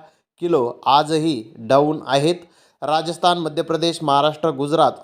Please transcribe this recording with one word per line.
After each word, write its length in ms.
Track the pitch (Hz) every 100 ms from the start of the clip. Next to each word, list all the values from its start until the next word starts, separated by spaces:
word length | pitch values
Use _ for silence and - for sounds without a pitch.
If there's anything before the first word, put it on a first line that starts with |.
| - _ _ -
किलो 340 | 170 156 120 - 123
आजही 680 | 139 151 156 160 127 117 -
डाऊन 420 | 113 135 151 156 123
आहेत. 280 | 139 156 175 - _ _ -
राजस्थान, 560 | 135 156 165 170 180 175
मध्य 240 | 156 151
प्रदेश, 380 | 160 165 170 160
महाराष्ट्र, 460 | 156 139 151 147 165
गुजरात 420 | 135 143 165 135 -